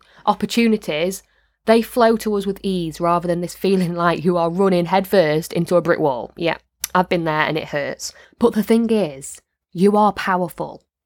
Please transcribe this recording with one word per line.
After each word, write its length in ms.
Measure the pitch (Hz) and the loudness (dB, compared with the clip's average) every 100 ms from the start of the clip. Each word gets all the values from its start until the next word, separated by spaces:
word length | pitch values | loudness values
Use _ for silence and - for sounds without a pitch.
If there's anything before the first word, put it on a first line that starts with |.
| _ _ | _ _
opportunities, 960 | - 190 208 - 233 214 - 151 175 190 - _ _ _ - | -4 -2 -2 0 2 0 -2 -2 -2 -4 -14 _ _ _ 2
they 160 | 226 | 2
flow 340 | 220 254 226 220 | 2 2 2 2
to 160 | 220 | -2
us 120 | 208 196 | -4 -4
with 140 | 196 | -6
ease 380 | 196 185 165 151 | -4 -4 -4 -4
rather 260 | 170 170 175 | 0 0 0
than 140 | 170 | -2
this 140 | 175 | -4
feeling 400 | - 190 190 175 | -4 0 2 0
like 300 | 175 170 165 | 0 0 2
you 120 | 156 175 | 0 0
are 140 | 170 | 0
running 360 | 170 196 180 175 | 0 2 2 2
headfirst 640 | 190 190 202 156 156 160 | 0 2 2 4 2 -2
into 240 | - 170 175 | -4 0 2
a 60 | |
brick 160 | 160 - | 2 0
wall. 340 | 151 123 113 - | 0 -2 -8 -6
Yeah, 220 | 170 - _ _ - | -6 -6 _ _ -4
I've 140 | 185 180 | -2 0
been 160 | 180 | -2
there 180 | 165 156 | -2 0
and 160 | 151 151 | 0 -2
it 100 | - | -6
hurts. 440 | 147 135 143 - - - _ | -6 -6 -8 -14 -16 -20 _
But 160 | 233 | 0
the 80 | 220 | 0
thing 280 | 208 226 226 | 2 2 2
is, 500 | 220 170 135 143 - _ _ _ | 0 -2 -6 -16 -18 _ _ _
you 240 | 170 196 208 | 2 4 4
are 160 | 208 | 2
powerful. 720 | 190 - 180 175 - 147 - _ _ | 0 -2 -2 -2 -6 -12 -14 _ _